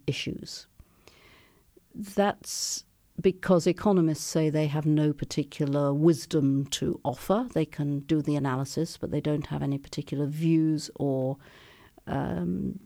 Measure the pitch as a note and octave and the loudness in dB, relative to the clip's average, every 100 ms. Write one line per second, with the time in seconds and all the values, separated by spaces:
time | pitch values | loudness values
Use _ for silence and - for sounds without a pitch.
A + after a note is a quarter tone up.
0 | - C3+ - - - - - _ - _ | -6 -6 -6 -8 -10 -16 -18 _ -20 _
1 | - _ - - _ _ _ _ _ - | -20 _ -20 -20 _ _ _ _ _ -14
2 | G3+ G3 G3+ - - - - - - _ | -6 0 0 0 -8 -8 -6 -8 -10 _
3 | _ - F#3+ F3+ - F3+ F3+ E3+ G#3 F#3 | _ 0 0 2 4 4 4 2 4 4
4 | D#3+ D3+ - E3 D#3 D3+ D#3 D3 D3+ D3+ | 4 0 -2 0 2 2 0 0 2 4
5 | D3+ D3 C#3+ - C#3+ - D3 C#3+ C#3+ C#3+ | 4 0 -4 -4 -4 -2 0 2 2 4
6 | D#3+ E3 - D#3+ C#3 C#3 C#3 - - - | 4 4 2 2 2 2 -2 -4 -4 -4
7 | D3 B2+ - G3 B3 - D#3 - D3 C#3+ | -6 -6 0 0 0 -2 -4 -2 -2 -2
8 | C#3 D#3 D3 D3 C#3 C3 C3+ - E3 - | 0 0 0 0 0 -2 -4 -4 -4 -6
9 | - - D3+ D3+ - D3 C#3+ C#3 - - | -4 -2 -2 -2 -4 -4 -2 -4 -6 -10
10 | C#3+ C#3 D3 D3+ E3 E3 D#3+ D3+ - - | -6 -4 -4 0 2 4 4 0 -4 -4
11 | C#3+ C3+ C3 C3+ - - - - - - | -2 0 -2 -4 -12 -20 -20 -20 -20 -18
12 | - C#3 C#3 F3 F3 F#3 G3 F#3+ | -6 -4 -2 -4 -2 -4 -4 -8